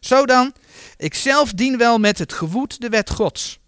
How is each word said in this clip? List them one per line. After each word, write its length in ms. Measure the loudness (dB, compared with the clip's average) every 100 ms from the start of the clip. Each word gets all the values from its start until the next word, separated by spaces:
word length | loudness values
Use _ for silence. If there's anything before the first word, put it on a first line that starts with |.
Zo 260 | 2 2 4
dan, 280 | 2 2 -4 _ -20 -20 -8
ikzelf 560 | -6 -4 0 2 2
dien 260 | 0 -2 2
wel 200 | 4 4
met 200 | 2 0
het 140 | -6
gewoed 480 | -6 -4 -4 -6 -8
de 80 | -2
wet 220 | -2 -2
Gods. 480 | -2 -4 -4 -12 -12